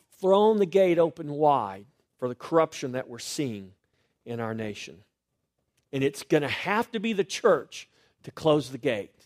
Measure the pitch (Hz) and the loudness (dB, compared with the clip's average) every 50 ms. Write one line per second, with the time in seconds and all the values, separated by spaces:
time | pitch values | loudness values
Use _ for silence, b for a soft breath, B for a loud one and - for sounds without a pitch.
0 | _ _ _ _ - 190 196 202 214 220 220 208 202 170 151 190 190 180 170 165 | _ _ _ _ 2 4 4 6 6 6 4 4 2 2 4 4 4 4 4 4
1 | 170 165 - - 165 147 147 143 156 147 143 131 110 98 95 98 104 131 _ _ | 2 0 0 -4 -10 -8 -2 2 4 4 4 4 0 -2 -8 -12 -16 _ _ _
2 | _ _ _ - 127 123 123 - - - 160 165 160 156 - - - 135 123 127 | _ _ _ -8 -6 -6 -6 -8 -6 0 2 4 4 2 0 -6 -8 -6 -6 -6
3 | 127 - 120 117 - - - - 147 131 110 101 95 92 95 _ _ _ _ _ | -8 -10 -12 -14 -12 -10 -6 -6 -6 -6 -6 -8 -12 -16 -20 _ _ _ _ _
4 | _ _ _ _ - 117 117 117 117 110 113 110 110 107 101 - - - - 87 | _ _ _ _ -14 -12 -8 -6 -6 -6 -6 -6 -8 -8 -10 -12 -14 -18 -18 -20
5 | 113 _ _ _ _ _ _ _ _ _ _ _ _ _ _ _ _ _ - 139 | _ _ _ _ _ _ _ _ _ _ _ _ _ _ _ _ _ _ -4 -2
6 | 135 127 - - - - 165 156 147 127 104 - - 175 202 233 240 - - 220 | -2 -2 -2 -4 -4 0 0 2 2 0 -4 -6 -4 -2 -2 -2 -2 -4 -6 -6
7 | 190 226 226 190 180 - - - - 226 175 139 104 - - - - _ _ _ | -4 -4 -2 -4 -4 -6 -4 0 2 4 4 2 0 -6 -16 -20 -20 _ _ _
8 | _ _ _ _ - - - - - 160 147 151 131 123 131 123 120 139 117 104 | _ _ _ _ -20 -18 -10 -2 2 2 2 2 2 -2 -8 -6 -4 -4 -4 -4
9 | 95 - _ _ _ | -6 -10 _ _ _